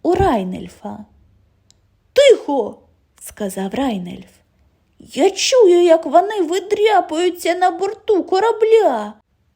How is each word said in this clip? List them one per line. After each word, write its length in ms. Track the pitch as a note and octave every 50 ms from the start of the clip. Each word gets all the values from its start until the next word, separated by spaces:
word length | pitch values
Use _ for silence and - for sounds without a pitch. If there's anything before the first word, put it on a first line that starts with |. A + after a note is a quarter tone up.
| -
у 120 | D#4+ F4+
Райнельфа. 920 | G4 G4 F#4 C4+ G#3+ F#3+ F#3 F#3 F3+ - F3 - _ - G#3 G#3 G#3 G#3 - _ _ _ _ _ _ _ _ _ _ _ _ _ _ _ _ _ _ _ _ -
"Тихо!" 680 | - G#4 C#5 G#4+ - - - C#4+ C4+ G#3+ - - - _ _ _ _ _ _ _ _
сказав 540 | - - - - G#3+ G3 F#3+ F#3+ F#3+ G3 -
Райнельф. 540 | - C#4 C4+ A3 F#3+ F3+ F3 F#3 F#3+ F#3 _ _ _ _ _ _ _ _ _ _ _ _ _ _ _
"Я 320 | - - - - D4 G4
чую, 520 | G4 - - - C5+ B4+ A4+ F#4 F4 F4 F4
як 240 | F4 D#4+ E4 E4
вони 360 | D#4 B3+ E4+ F#4 G#4 A4 G#4 F4
видряпуються 1120 | D4 F4 G4 F#4 G4 G#4 G#4 G#4 A4 G#4+ F4+ F4 F4 D#4 D#4 F4+ F4+ E4+ - - F4 F4
на 160 | F4+ F4+ F4+
борту 540 | E4+ E4+ F#4+ G4 G#4+ - _ - G#4+ F4 E4
корабля. 880 | - - F#4+ G#4 A4+ A4 A4 A4 A4 A4 A4+ G#4 D#4+ B3+ A3 G#3 G#3 A3 _ _ _ _ _ _ _ _